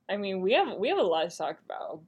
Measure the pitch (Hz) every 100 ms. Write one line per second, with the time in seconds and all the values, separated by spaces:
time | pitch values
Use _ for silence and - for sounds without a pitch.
0 | - 202 202 190 185 262 302 185 226 381
1 | 214 160 165 - 151 156 - - - 160